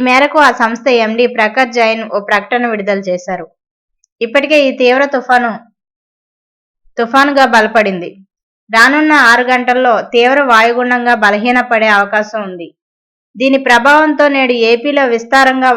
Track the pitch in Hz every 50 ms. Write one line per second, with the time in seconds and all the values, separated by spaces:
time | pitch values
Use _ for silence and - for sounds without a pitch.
0 | 254 254 254 262 285 285 - 311 294 254 233 - 233 220 240 233 - 285 247 233
1 | 220 214 220 233 247 233 - 233 214 214 214 262 262 233 226 240 226 220 226 226
2 | 220 220 - 208 202 - 214 202 202 - 254 240 247 240 220 208 196 202 202 196
3 | 196 185 180 180 - 196 185 165 160 - _ _ _ _ _ _ _ _ _ _
4 | _ _ _ _ 226 226 226 277 277 277 302 302 277 262 262 262 254 247 254 262
5 | 277 277 277 254 247 - 247 247 240 233 202 - - _ _ _ _ _ _ _
6 | _ _ _ _ _ _ _ _ _ _ _ _ _ _ _ _ _ _ _ -
7 | 233 226 240 269 277 294 277 269 269 240 240 226 214 220 - 226 208 196 190 175
8 | 175 160 - 196 _ _ _ _ _ _ _ _ _ - 214 226 233 262 285 302
9 | 311 311 302 285 254 226 233 240 247 247 254 247 247 247 247 254 254 247 220 185
10 | - - - 233 240 254 269 294 285 254 233 220 226 240 240 247 247 247 247 247
11 | 240 240 240 220 214 202 208 208 214 247 247 247 240 240 233 220 220 220 208 202
12 | 202 202 220 214 214 214 - 220 202 190 185 175 170 - - _ _ _ _ _
13 | _ _ _ _ _ _ - 208 254 269 277 269 269 262 240 233 233 285 294 302
14 | 311 302 294 285 294 294 277 269 262 247 247 240 226 226 233 233 233 285 277 285
15 | 269 247 233 226 233 233 269 269 269 262 262 262 262 254 247